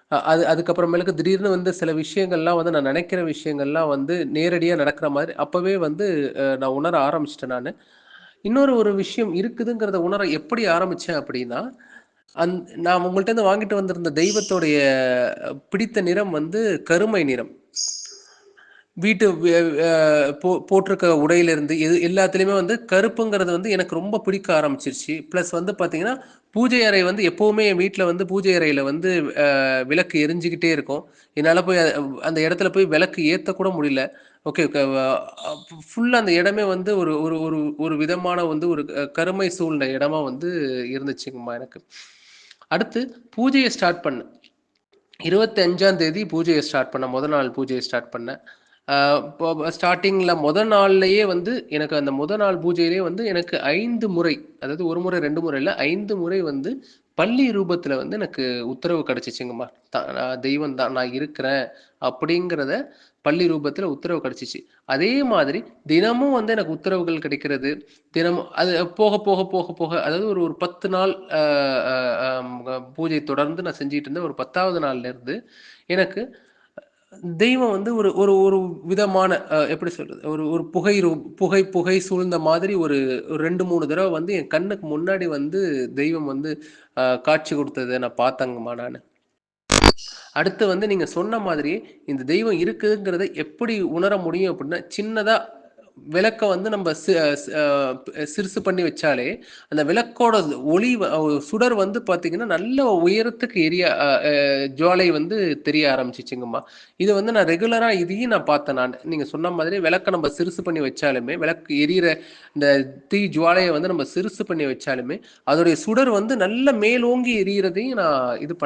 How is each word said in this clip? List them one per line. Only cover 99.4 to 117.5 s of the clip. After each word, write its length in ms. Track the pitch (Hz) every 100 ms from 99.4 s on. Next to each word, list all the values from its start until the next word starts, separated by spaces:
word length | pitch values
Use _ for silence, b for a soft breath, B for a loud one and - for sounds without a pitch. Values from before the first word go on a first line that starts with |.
| B B B
அந்த 240 | 151 147
விளக்கோட 720 | 208 233 - 233 214 156 127
ஒளி 320 | 143 175 247 240
வ-, 380 | 170 156 156
அ, 60 | 147
சுடர் 340 | 143 214 247
வந்து 280 | 214 190 - -
பாத்தீங்கன்னா, 320 | 175 170 175
நல்ல 580 | 233 170 220 269 254 180
உயரத்துக்கு 580 | 175 214 233 233 240 190
எரிய, 360 | 160 180 170 78
அ, 240 | 143 135
அ, 80 | 147 143 143 139 139
ஜுவாலை 380 | 131 170 185 180
வந்து 480 | 151 170 214 180 143
தெரிய 280 | - 151 147
ஆரம்பிச்சிச்சுங்கம்மா. 720 | 131 127 120 123 123 120 117 - B B B
இது 180 | 190
வந்து 180 | 196 220
நான் 120 | 220
ரெகுலரா 460 | 165 170 226 226 233
இதையும் 400 | 190 170 196 247
நான் 140 | 196
பார்த்தேன் 300 | 151 147 147
நானு. 240 | 131 127 123
நீங்க 220 | 160 156
சொன்ன 260 | 139 151 175
மாதிரி 280 | 170 160 196
விளக்க 320 | 160 185 190
நம்ம 180 | 180 147
சிறுசு 340 | - 175 180
பண்ணி 180 | 175 160
வச்சாலுமே, 580 | 135 - 147 131 120 170
விளக்கு 360 | 160 165 -
எரியிற 440 | 143 151 180 170 156 B B B
இந்த 280 | 147 143 139 131 - -
தீ 200 | 202 196
ஜுவாலையை 420 | 151 165 180 180
வந்து 180 | 151 185
நம்ம 160 | 170
சிறுசு 420 | 135 170 208 - 190
பண்ணி 200 | 165 143
வச்சாலுமே, 560 | 127 147 127 123 196 B B -
அதோடைய 260 | 156 170
சுடர் 380 | 151 - 226 262
வந்து 260 | 202 220 247
நல்ல 360 | 190 233 277
மேலோங்கி 720 | 226 214 247 240 247 247 220
எரியறதையும் 500 | 190